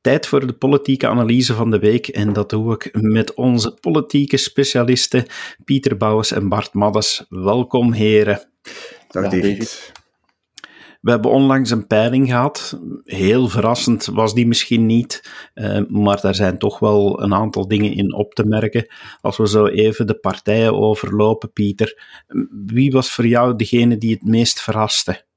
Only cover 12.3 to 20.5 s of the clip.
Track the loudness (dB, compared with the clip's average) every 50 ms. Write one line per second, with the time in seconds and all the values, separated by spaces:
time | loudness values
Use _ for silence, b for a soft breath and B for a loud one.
12.3 | 2 0 0 -2 -4 -6 -12 -12 -12 -12 -12 -12 -14 -14 -14 -12 -4 0 2 2
13.3 | 4 4 2 0 0 0 0 0 0 0 0 0 0 0 -2 -6 -2 0 0 0
14.3 | 2 2 2 2 2 0 0 0 0 2 2 4 2 2 0 -2 -8 -14 B B
15.3 | B B B B B -8 -6 -4 -2 -2 -2 -2 0 0 2 2 2 2 0 -2
16.3 | 0 2 0 0 0 -2 -4 -4 -2 0 0 2 2 4 2 2 -2 -2 -2 0
17.3 | 0 0 0 -2 -4 -6 -4 -2 0 0 0 0 -2 -2 -2 -4 -2 -4 -4 -4
18.3 | -2 -2 0 0 0 0 0 0 -2 -4 -4 B B B B B B B _ -6
19.3 | -2 0 0 2 4 4 4 4 4 2 2 2 2 0 -2 -2 -2 -2 -2 -6
20.3 | -6 -4 _ -2